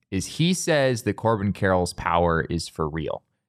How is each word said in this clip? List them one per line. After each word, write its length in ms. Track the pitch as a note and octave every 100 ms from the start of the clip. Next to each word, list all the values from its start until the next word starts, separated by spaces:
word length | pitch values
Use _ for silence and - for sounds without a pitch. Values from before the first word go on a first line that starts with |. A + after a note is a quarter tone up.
| _
is 160 | F#2+ -
he 260 | - E3
says 520 | F#3 - D#3 C3+ A#2
that 100 | G#2+
Corbin 400 | G2 A2+ A2 G2+
Carroll's 400 | - G2 F#2 F2
power 480 | - - E2+ F2 E2 -
is 180 | E2+ -
for 180 | - D#2
real. 360 | D#2 C#2 - _ _